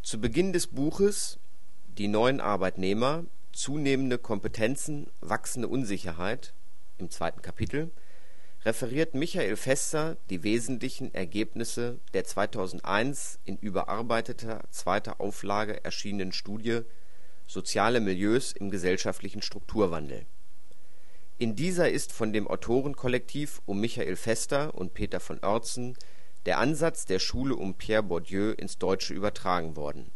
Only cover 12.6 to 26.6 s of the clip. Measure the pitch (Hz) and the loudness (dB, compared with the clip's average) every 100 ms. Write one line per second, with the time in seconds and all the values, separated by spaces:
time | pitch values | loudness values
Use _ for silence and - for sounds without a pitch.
12.6 | 92 85 - 101 127 143 - - - 98 | -2 -2 0 2 2 0 -2 -2 -2 -2
13.6 | 104 92 - 104 120 113 113 120 117 110 | 0 0 0 -2 2 0 0 -2 -2 -4
14.6 | - - - 98 - - 101 - 98 101 | -2 -2 0 0 0 -2 -2 -2 0 0
15.6 | 107 104 - - 104 101 92 - - 107 | 0 -2 -2 -2 -2 -2 0 -2 -2 -2
16.6 | 113 117 - - - - - - - 95 | 0 0 0 -2 -2 -2 -2 -2 -2 -2
17.6 | 95 107 107 123 101 92 104 120 - - | 0 2 4 4 4 2 4 4 2 -2
18.6 | 101 98 90 95 110 - 98 107 - 101 | 0 2 2 2 2 0 -2 -2 -2 -2
19.6 | - 110 95 82 73 58 - - - - | 0 2 2 2 -2 -2 -2 -2 -2 -2
20.6 | - - - - - - - - 117 104 | -2 -2 -2 -2 -2 -2 -2 0 0 0
21.6 | 170 180 151 107 - - 110 107 101 95 | 0 4 4 2 0 0 0 2 0 0
22.6 | - 123 139 135 127 123 - 143 147 - | 2 2 2 0 0 0 0 -2 0 -2
23.6 | - 98 113 120 78 92 113 113 - 139 | 0 0 0 0 0 0 0 0 2 0
24.6 | 151 - 92 - 82 90 - 76 95 110 | 0 -2 -2 0 0 -2 -2 0 0 0
25.6 | - 123 123 131 - - - - 95 78 | 0 -2 -2 -2 -2 -2 -2 -2 0 2